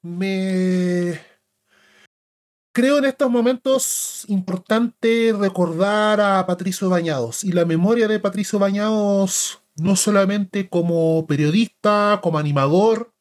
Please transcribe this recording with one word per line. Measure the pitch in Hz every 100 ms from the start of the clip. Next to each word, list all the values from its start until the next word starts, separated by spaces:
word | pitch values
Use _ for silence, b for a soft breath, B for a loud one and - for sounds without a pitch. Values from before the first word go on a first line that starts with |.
me | 170 175 190 190 190 185 185 185 180 180 175 160 B B _ _ b b b b b _ _ _ _ _ _
creo | - 254 285
en |
estos | 269 262 269
momentos | 240 233 254 269 262 - - - - -
importante | 196 185 180 _ 220 233 - 226 233 226 208
recordar | 196 185 170 165 196 214 214 208
a | 208 190 185
Patricio | 180 190 185 190
Bañados | 180 170 139 117 -
y | 202
la | 175 170
memoria | 160 185 233 220
de | 214
Patricio | 202 190 202 208
Bañados, | 196 202 214 220 202 196 190 - - - _ -
no | 170
solamente | 190 - 202 190 208 190 202 190
como | 175 170 170 160 160 160
periodista, | 147 147 185 226 _ 208 208 208 208
como | 180 160
animador | 151 143 139 175 220 220 233 _